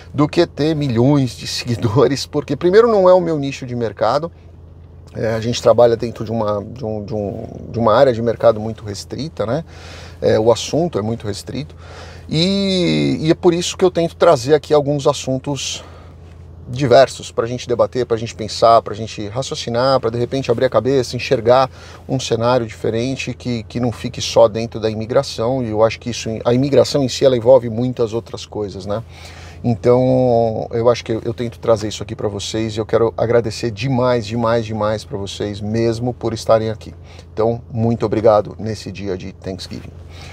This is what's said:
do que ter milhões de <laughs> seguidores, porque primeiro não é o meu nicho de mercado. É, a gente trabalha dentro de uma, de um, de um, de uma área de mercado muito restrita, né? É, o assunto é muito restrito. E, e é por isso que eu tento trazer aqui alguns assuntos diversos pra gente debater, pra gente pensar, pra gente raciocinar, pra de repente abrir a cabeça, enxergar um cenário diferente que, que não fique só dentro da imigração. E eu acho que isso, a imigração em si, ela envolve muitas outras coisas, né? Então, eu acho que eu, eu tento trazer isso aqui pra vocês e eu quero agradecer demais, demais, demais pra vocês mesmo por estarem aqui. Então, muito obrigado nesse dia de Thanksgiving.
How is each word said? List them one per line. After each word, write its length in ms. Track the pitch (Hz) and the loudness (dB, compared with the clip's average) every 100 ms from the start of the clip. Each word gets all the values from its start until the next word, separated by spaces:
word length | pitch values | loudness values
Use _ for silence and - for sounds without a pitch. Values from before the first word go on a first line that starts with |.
| - | -12
do 140 | - 143 | -2 0
que 180 | - 170 | 2 0
ter 300 | - 147 160 | 0 -2 0
milhões 560 | 147 113 123 147 131 | 0 2 4 4 2
de 160 | - - | -4 -10
<laughs> 0 | |
seguidores, 760 | - - 113 117 110 127 135 - | -8 -6 -2 0 4 4 2 -4
porque 320 | 151 139 143 | -6 -4 -2
primeiro 320 | 175 196 240 | 2 4 6
não 200 | 214 185 | 6 6
é 40 | |
o 80 | 185 | 6
meu 180 | 170 160 | 4 -2
nicho 260 | 139 135 127 | -4 -8 -8
de 100 | 120 | -6
mercado. 520 | 117 101 110 135 165 - - - - - - - - - | -6 0 0 0 -2 -12 -20 -20 -20 -20 -20 -20 -16 -6
É, 180 | 117 | -4
a 60 | 113 | -2
gente 220 | 110 120 | -4 0
trabalha 340 | 123 113 120 113 | 4 6 6 4
dentro 300 | 120 107 107 | -2 -8 -6
de 60 | |
uma, 300 | 113 104 104 | -4 -2 -2
de 220 | 104 - | -6 -10
um, 220 | 110 107 101 | -8 -8 -6
de 100 | 110 | -6
um, 320 | 101 104 117 - - | -6 -6 -12 -14 -8
de 80 | 110 | 0
uma 160 | 113 110 | 4 6
área 160 | 139 | 6
de 100 | 113 | 4
mercado 380 | 117 107 117 110 | -2 2 4 2
muito 240 | 110 110 | -2 -8
restrita, 640 | 104 101 - 113 147 - 104 | -10 -12 -10 -10 -10 -6 -4
né? 180 | 135 165 - - - - - | -4 -6 -16 -18 -18 -18 -4
É, 160 | - 110 | 0 2
o 140 | 113 | 4
assunto 480 | 113 - 139 170 - | 2 0 -2 -2 -2
é 20 | |
muito 240 | 107 113 107 | -4 -6 -6
restrito. 480 | 95 - 117 151 - - - - - - | -10 -8 -10 -10 -14 -20 -18 -18 -18 -6
E, 920 | 151 175 196 196 185 170 156 143 135 | -2 0 0 0 0 0 0 0 0
e 100 | 156 | 0
é 40 | 165 | 2
por 180 | 185 | 4
isso 240 | 170 175 - | 2 -2 0
que 80 | 185 | 0
eu 60 | |
tento 240 | 175 165 - | 2 -2 2
trazer 400 | 170 165 120 151 | 4 4 4 2
aqui 180 | - | 4
alguns 320 | 147 139 147 139 | 2 2 0 0
assuntos 760 | 139 - 131 143 139 - - - - - - - - - - - | -2 -2 -4 -4 -6 -6 -10 -12 -20 -20 -20 -20 -20 -20 -20 -12
diversos 640 | 127 143 120 131 - - | -4 4 6 6 2 -10
pra 140 | - 113 | -6 -4
gente 220 | 123 - | -6 -4
debater, 360 | 117 104 127 120 | 0 0 0 -2
pra 120 | 113 | -2
gente 160 | 113 | -4
pensar, 480 | - 107 - 113 113 | -10 -10 2 6 6
pra 140 | 104 104 | 4 -8
gente 320 | 110 - 104 | -10 -10 -8
raciocinar, 720 | 110 135 151 - 117 131 131 | -8 -8 -8 -4 -2 2 2
pra 100 | 113 | 0
de 80 | 117 | -4
repente 320 | 120 135 131 | -4 -4 -2
abrir 160 | 117 127 | 0 2
a 40 | |
cabeça, 460 | 135 127 135 120 127 | 0 2 0 0 -6
enxergar 540 | - 127 110 127 131 - - - - | -2 0 4 4 4 -4 -20 -20 -6
um 100 | 135 | -6
cenário 460 | - 113 117 127 113 | -2 -2 2 2 0
diferente 680 | 110 113 110 123 131 - 123 | -6 -4 -4 -4 -6 -8 -8
que, 260 | 123 117 104 | -6 -6 -6
que 140 | - | -4
não 120 | 123 | -4
fique 280 | 113 127 - | -4 -8 -8
só 280 | - - 113 | -2 4 4
dentro 320 | 107 113 117 | 4 -6 -4
da 100 | 107 | -4
imigração. 760 | 107 110 127 139 - 113 135 | -4 -2 -2 -2 -4 -2 -2
E 60 | 120 | -2
eu 140 | 107 | 2
acho 160 | 113 - | 2 0
que 100 | - | -8
isso, 180 | 110 - 110 | -8 -6 -4
a 100 | 120 | 0
imigração 500 | 123 143 135 113 143 | 2 4 4 4 2
em 40 | 131 | -2
si, 160 | - | 2
ela 140 | 139 127 | 2 4
envolve 320 | 113 131 117 | 6 6 4
muitas 420 | 110 123 123 117 | -4 -4 -2 -2
outras 340 | 113 107 - - | -2 -8 -14 -10
coisas, 420 | 107 104 92 95 | -8 -8 -8 -6
né? 160 | 101 117 - - - - - | -6 -6 -18 -20 -18 -18 -6
Então, 1040 | 120 117 123 123 127 131 127 117 117 110 - | -2 0 4 4 4 2 4 2 2 -2 -6
eu 180 | 117 117 | 0 2
acho 140 | 117 | 2
que 80 | - | 0
eu, 100 | 113 - | -4 -4
eu 80 | |
tento 260 | 117 120 - | -6 -8 -6
trazer 280 | 117 113 104 | 0 2 0
isso 140 | - | -8
aqui 140 | 101 110 | -10 -6
pra 120 | 110 | -6
vocês 480 | 101 - 113 110 104 | -6 -6 -4 -4 -4
e 40 | |
eu 60 | 107 | -2
quero 280 | 113 113 - | 2 2 0
agradecer 540 | 120 120 113 - 120 | 2 2 0 -4 -6
demais, 540 | 101 127 127 127 123 101 | -4 -2 0 2 0 -2
demais, 400 | 117 117 117 110 | -2 0 0 -2
demais 380 | 110 107 110 | -2 -2 -2
pra 140 | - 101 | -6 -10
vocês 440 | 98 - 107 101 | -8 -6 -8 -6
mesmo 520 | 104 110 117 113 123 | -4 0 0 0 -4
por 200 | 120 117 | -4 -6
estarem 360 | 110 - 113 110 | -6 2 2 2
aqui. 240 | 107 - - - - - | -8 -12 -18 -20 -20 -16
Então, 280 | - 110 117 - | -2 -2 -2 -6
muito 340 | 113 113 117 110 | -2 0 0 0
obrigado 500 | 104 110 107 101 82 | 2 4 4 2 -6
nesse 320 | 104 104 - | -8 -8 -10
dia 260 | 92 101 92 | -12 -8 -8
de 160 | 95 | -8
Thanksgiving. 580 | 90 - 90 - 62 - - - - - | -12 -10 -10 -10 -14 -14 -18 -20 -18 -18